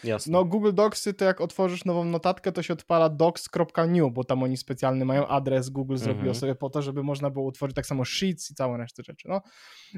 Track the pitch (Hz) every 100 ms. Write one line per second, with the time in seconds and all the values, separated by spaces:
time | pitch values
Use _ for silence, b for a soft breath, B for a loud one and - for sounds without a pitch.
0 | 120 107 - 175 185 208 208 190 208 208
1 | 214 196 190 185 165 - 190 180 185 175
2 | 170 170 180 185 190 175 165 165 - 170
3 | 160 151 165 170 - 180 165 - 165 175
4 | 143 120 123 131 131 131 - 127 135 131
5 | 131 135 143 139 135 131 131 135 131 135
6 | 113 104 127 120 139 127 139 147 139 139
7 | 139 139 143 139 135 131 139 135 - 135
8 | 123 - 190 165 - - 127 120 117 -
9 | - - - 190 B B B B B